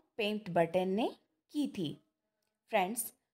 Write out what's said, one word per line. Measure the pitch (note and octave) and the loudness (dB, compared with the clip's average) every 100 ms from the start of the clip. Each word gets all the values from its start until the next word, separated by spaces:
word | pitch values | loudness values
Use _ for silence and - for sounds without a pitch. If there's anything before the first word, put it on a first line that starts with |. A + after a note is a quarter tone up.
| - - | -8 -4
पेम्प्ट | G#3 G#3+ G#3 | -2 -2 0
बर्टन | F3 E3 F3+ F#3 | 2 4 2 2
ने | F#3+ D#4+ - _ _ _ | 0 0 -4 _ _ _
की | D4 C#4+ | -4 -2
थी। | G#3 D3+ - _ _ _ _ _ _ _ | -2 -6 -6 _ _ _ _ _ _ _
फ्रेंड्स, | A3 F#3 A#3 - - _ | 0 0 -2 -8 -12 _